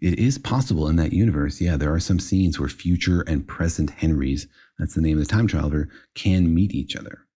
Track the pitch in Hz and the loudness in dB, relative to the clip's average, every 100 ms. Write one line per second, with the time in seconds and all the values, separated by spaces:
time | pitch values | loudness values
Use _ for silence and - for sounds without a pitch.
0 | 87 87 123 135 - 127 135 85 76 82 | -2 2 0 0 -2 0 0 0 2 2
1 | 80 - 113 73 71 - 87 78 73 82 | 2 2 2 2 -2 -2 -2 0 0 0
2 | - 90 - 95 92 76 69 - 87 87 | 0 -2 0 2 2 0 -4 -4 -2 0
3 | - 87 - 76 - - 85 - 76 - | 2 0 0 -4 -4 -4 -4 -2 -4 -2
4 | 80 76 67 67 - _ _ - 80 92 | 0 0 0 -4 -8 _ _ -8 -6 0
5 | 82 76 73 104 113 85 73 76 73 - | 0 2 0 0 2 0 0 -2 -4 -10
6 | _ - 101 92 87 82 101 - 73 - | _ -4 0 4 4 4 2 -2 -6 -10
7 | - - _ | -14 -18 _